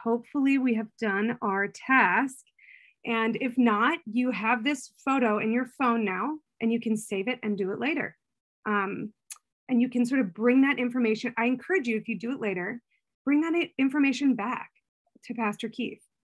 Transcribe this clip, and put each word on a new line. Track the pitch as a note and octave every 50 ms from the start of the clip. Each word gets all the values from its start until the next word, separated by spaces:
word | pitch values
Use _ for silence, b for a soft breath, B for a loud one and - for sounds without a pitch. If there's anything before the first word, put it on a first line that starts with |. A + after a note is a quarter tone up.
| -
hopefully | A#3 A#3 A#3+ A#3 - - D4 C4+ C4+ C4+ C#4
we | B3+ B3+ A3+
have | G#3+ A3 A3 _ -
done | A3+ G#3+ G3 G3 G#3 A3+ A#3+ -
our | A#3 G#3 F#3+ G3 G3 G3+
task. | - - - - C4 C4 A3 F3+ F3+ G#3 C#4 C4 - - - _ _ B B B B B B B B B _
And | - A#3 A3+ A3+ A3+ A3 -
if | - B3+ A#3 C4
not, | A#3+ A#3 G#3 G3+ A3+ C#4 E4 E4+ -
you | A3 G3+ B3 B3 B3+
have | A3 F#3 G#3+ A3 B3 A#3 A3
this | C#4+ D4+ C#4 - - _ _ -
photo | C#4 C4+ C#4 B3 A3 G#3 G#3+
in | - A3
your | A3+ B3 B3+
phone | B3 - - C4+ A#3+ A#3 A#3 A3
now, | G3 F#3 F#3 G#3 C#4 D#4 D4+ - _ _ _
and | A3+ A3+
you | A#3 A#3
can | A#3 A3 A3
save | G#3+ - - G#3 F#3+ F#3+ A#3+
it | B3 B3
and | - G#3 G#3 F#3+
do | G3 F#3
it | G3+ -
later. | A#3 C#4 E4 - - - - _ _ _ _ _ _ _ _ _ _ G#3+
Um, | G#3 G3+ G3 G3 G3 F3+ G#3 G#3+ - _ _ _ - - _ _ _ _ _ -
and | C4 A#3
you | A#3+ B3+
can | - B3 B3
sort | A#3+ C4+ C4
of | G#3+ F#3 E3+
bring | - A3 A#3+ B3 C4+
that | C4+ C#4 C4+ -
information. | B3 B3 A#3+ B3+ A#3+ A3 A3 A3+ - A#3+ A#3+ A#3
I | A#3
encourage | B3 C4 B3 - - F4+ F#4+ B3+ A#3+
you, | A3 G#3+
if | G#3+ -
you | A3+ F3+
do | A3 A#3 C#4
it | -
later, | A3+ G#3 F#3+ F3+ F3 G3 A#3+ A#3+ - _ _ _ _ _ _ _ _
bring | C4 C#4+ D4
that | D#4+ E4 D#4+
i-, | E4+ E4+ E4+ - -
information | C4+ C4+ C4 D4+ C#4 C4+ B3 B3 C#4+ C#4 B3
back | A3+ G3+ A#3 B3+ - - - _ _ _ _ _ _ _ _ _ _ _
to | - A#3
Pastor | A#3 A3+ G#3 G#3 - - A3
Keith | - - A#3 F#3+ - - _ _ _ _ _ _